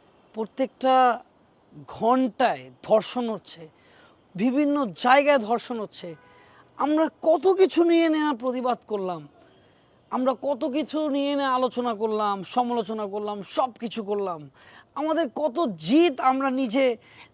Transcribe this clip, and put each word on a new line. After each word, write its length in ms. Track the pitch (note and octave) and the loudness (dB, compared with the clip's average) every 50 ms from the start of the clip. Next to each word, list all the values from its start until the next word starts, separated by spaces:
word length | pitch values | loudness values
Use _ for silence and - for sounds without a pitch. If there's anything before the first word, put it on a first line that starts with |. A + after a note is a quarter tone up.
| _ _ _ _ _ _ - | _ _ _ _ _ _ -8
প্রত্যেকটা 920 | A3 A3 G#3 _ - C4+ B3+ - _ - C4 C4 C4 B3+ B3 A3+ A#3+ - _ _ _ _ _ _ _ _ _ - D3+ C#3 - | -8 -8 -8 _ -4 -4 -4 -4 _ 0 4 4 6 6 4 2 0 -6 _ _ _ _ _ _ _ _ _ -20 -20 -20 -18
ঘন্টায় 840 | - - - A3+ B3 C4 C4 B3 - - B3+ A3 E3 C3 B2+ C3 B2+ _ - | -8 -2 2 2 4 4 2 0 0 0 0 0 0 -2 -8 -14 -20 _ 0
ধর্ষণ 460 | - G#3 A3 F3+ - - B3 A#3+ A3+ | 2 2 2 2 0 -4 -6 -4 -4
হচ্ছে, 400 | A3 F#3 - - - E3 - - _ _ _ _ _ - - _ _ _ _ _ - | -6 -8 -10 -16 -18 -18 -20 -20 _ _ _ _ _ -20 -20 _ _ _ _ _ -6
বিভিন্ন 500 | F3 G#3 C4 A#3+ C#4+ D4+ C#4+ C#4+ D4 C#4 | -2 0 0 2 2 2 2 2 0 -2
জায়গায় 520 | G#3 E3 - - B3 B3+ C#4+ C#4+ C#4+ C#4+ C4+ | -4 -4 -2 2 4 6 6 6 4 2 2
ধর্ষণ 420 | G#3+ G3+ A#3 A3 - - B3 A3+ | 2 0 -2 -4 -4 -6 -8 -8
হচ্ছে। 360 | G#3 - - - - F3 D#3+ - - - - - - _ _ - _ _ _ - | -8 -10 -12 -14 -14 -14 -16 -16 -20 -20 -20 -20 -20 _ _ -20 _ _ _ -4
আমরা 320 | C4+ C#4+ D4+ D#4 D#4+ D4+ - _ | -2 0 2 2 2 0 -2 _
কত 260 | - D#4+ D#4 F4 C4 F#4+ | 2 2 2 4 4 2
কিছু 360 | F#4+ F#4+ F#4+ D4 - D#4 E4+ | 4 4 4 4 4 2 4
নিয়ে 260 | E4+ E4+ E4 E4 E4 | 4 4 4 4 2
নেওয়া 240 | D#4 D#4 D4+ D4+ C#4+ | 2 0 0 -2 -2
প্রতিবাদ 440 | G#3+ A#3+ B3+ B3 B3+ A#3+ B3+ A#3+ - - - | -2 -4 -4 -4 -2 -2 -2 -4 -4 -6 -6
করলাম, 400 | G#3+ G3+ F#3+ F#3 F3 D#3+ D3 D3 _ _ - _ _ _ _ _ _ _ _ _ _ _ _ _ | -6 -6 -4 -6 -6 -8 -12 -16 _ _ -20 _ _ _ _ _ _ _ _ _ _ _ _ _
আমরা 260 | - A#3+ B3+ B3+ C4 - | -4 0 0 0 0 -2
কত 240 | - C4+ C#4+ A3+ D#4+ | -4 -4 -4 -2 -4
কিছু 440 | D#4 B3 D4+ D4 - - D4+ D#4 D4+ | -2 -2 -4 -4 -4 -4 -4 -2 -2
নিয়ে 220 | C4+ C#4+ C#4 C#4+ | -2 -2 -2 -2
এনে 120 | C#4+ C#4 C#4 | -2 -2 0
আলোচনা 520 | C4+ B3+ B3+ B3+ B3 - A#3+ A#3+ B3 A3+ | 0 0 0 -2 -2 -2 -4 -4 -4 -4
করলাম, 480 | G3 A3 A3 G#3+ G#3+ G#3+ G#3 G3+ G3 F3+ | -4 -4 -2 -2 -2 -2 -2 -2 -4 -6
সমালোচনা 640 | - - B3+ B3 A#3+ A#3+ A#3+ G#3 E3+ A3+ A3 G#3+ G3+ | -4 -2 -2 -2 0 -2 -4 -4 -4 -6 -8 -6 -6
করলাম, 360 | F#3+ G#3+ G#3 G#3 G#3 G#3 F#3 | -6 -8 -6 -6 -8 -8 -10
সব 280 | - - - C#4 B3+ | -6 -2 -2 -2 -2
কিছু 320 | A3 - A#3 A3+ - A#3 G#3 | -4 -10 -12 -10 -8 -8 -6
করলাম। 460 | F#3+ G#3 G3+ G3 F#3 F3 D#3 D3+ C#3 - _ - - - - - _ _ | -4 -4 -4 -4 -4 -6 -8 -12 -16 -20 _ -20 -20 -20 -20 -20 _ _
আমাদের 340 | - D4+ D#4 D#4+ D#4 E4 B3 - | -6 -4 0 0 0 0 -2 -2
কত 340 | - D4 D#4 A3+ C#4 E4+ C4 | -4 -4 -2 0 -2 -2 -2
জিত 500 | F#3+ D#3 D#3 D#3+ B3 D#4 E4+ F4 C4 - | -4 -6 -2 2 4 4 4 4 2 2
আমরা 300 | - C4 C4 C4+ C4+ C4+ | 2 2 2 2 0 -2
নিজে 480 | B3+ C4 C4+ A#3 G3 C#4 C4+ B3+ A#3 - _ - - - - - | -2 -2 -2 0 0 2 2 2 0 -2 _ -18 -20 -20 -20 -20